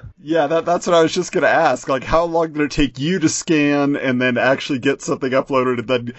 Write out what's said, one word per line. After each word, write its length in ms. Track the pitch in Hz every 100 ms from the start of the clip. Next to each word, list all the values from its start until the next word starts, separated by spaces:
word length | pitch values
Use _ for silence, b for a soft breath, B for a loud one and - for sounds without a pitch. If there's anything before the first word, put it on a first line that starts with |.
| - -
Yeah, 240 | 143 160 143
that, 180 | 165
that's 220 | 165 175 -
what 80 |
I 80 | 170
was 100 | 160
just 200 | 185 175
gonna 160 | 180 -
ask. 400 | 240 160 127 -
Like, 160 | 131
how 200 | - 160 170
long 260 | 165 165
did 100 | 151
it 80 | 147
take 300 | - 139 123
you 180 | 147 185
to 100 | 151
scan 680 | - - 156 143 143 143 143
and 260 | 135 127
then 160 | 127 120
actually 400 | 120 135 - 139
get 240 | 139 139
something 300 | - 139 131
uploaded, 460 | 131 127 135 127 120
and 80 | 117
then 260 | 127 120